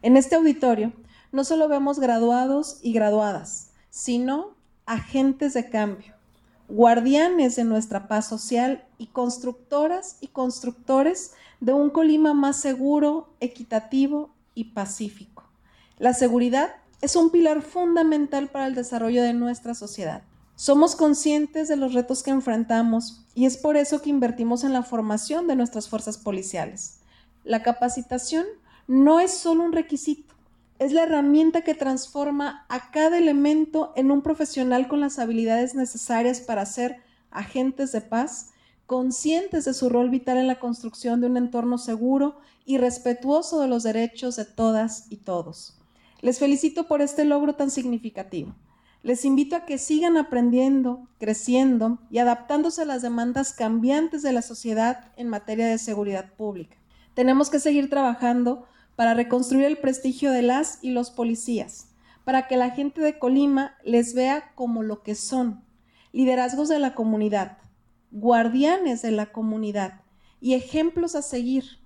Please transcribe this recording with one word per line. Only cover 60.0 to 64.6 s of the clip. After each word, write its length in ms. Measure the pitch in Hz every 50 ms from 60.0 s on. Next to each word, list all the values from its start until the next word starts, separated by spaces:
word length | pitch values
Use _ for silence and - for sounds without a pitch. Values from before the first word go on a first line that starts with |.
| - 262 254 262 - 285 262
de 100 | 247 240
las 380 | 240 247 269 311 - - - -
y 80 | 254
los 220 | 254 240 240 240 -
policías, 720 | - 233 233 226 226 - - 240 214 - - - - - _ _ _ _ _ _ _ _
para 240 | - 262 262 262 262
que 80 | 262
la 140 | 254 247 247
gente 300 | 247 254 277 285 277 -
de 160 | 311 302 302
Colima 600 | 302 - 247 262 277 285 285 277 269 277 277 - _ _
les 280 | - 233 240 240 240 240
vea 400 | 247 254 262 277 302 302 - _
como 260 | -